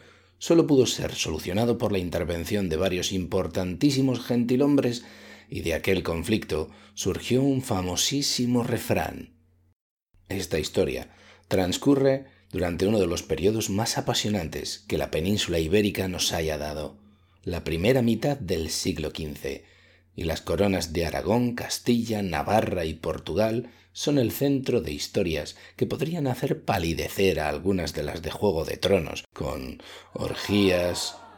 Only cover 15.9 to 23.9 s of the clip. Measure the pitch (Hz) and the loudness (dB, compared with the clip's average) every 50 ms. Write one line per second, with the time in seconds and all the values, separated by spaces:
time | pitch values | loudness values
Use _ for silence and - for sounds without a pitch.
15.9 | 85 - 95 92 90 87 - - - 85 80 80 76 73 73 76 73 76 73 - | 0 0 -2 -2 -2 -2 -2 -2 -2 -2 -2 -2 -2 -4 -4 -6 -6 -6 -8 -10
16.9 | - - - - _ _ _ _ _ _ - 90 90 82 - - 80 82 90 117 | -10 -14 -20 -20 _ _ _ _ _ _ -8 -6 -6 -4 -4 -4 -2 0 2 4
17.9 | 135 135 117 117 113 - - 143 143 139 95 85 92 82 80 78 - - - 101 | 4 4 4 2 2 2 0 -2 -2 -2 -2 -2 -2 -2 -2 -4 -4 -4 -2 -2
18.9 | 85 80 76 73 - - 80 76 71 - - 69 67 - - - _ _ _ _ | -2 -2 -4 -6 -6 -6 -8 -8 -8 -8 -8 -8 -8 -10 -12 -20 _ _ _ _
19.9 | _ _ _ _ - - 80 82 80 - - - 87 82 101 101 95 87 80 80 | _ _ _ _ -10 -6 -4 -4 -4 -4 -4 -4 0 2 2 2 2 0 -2 -2
20.9 | 80 87 82 - - 69 - 85 110 120 123 120 113 - - - - - - - | -2 -2 0 0 -2 -2 0 2 2 2 2 0 -2 -4 -6 -6 -8 -4 0 2
21.9 | 120 117 110 110 110 104 101 92 80 76 76 95 101 110 - - 98 90 82 80 | 2 2 2 0 -2 -2 -2 -2 -2 -2 0 2 2 2 2 2 -2 -2 -2 -4
22.9 | 80 - - 82 76 - - - 78 98 107 113 113 120 127 - - - _ _ | -4 -4 -4 -6 -6 -6 -6 -4 0 0 0 2 0 -2 -6 -8 -14 -20 _ _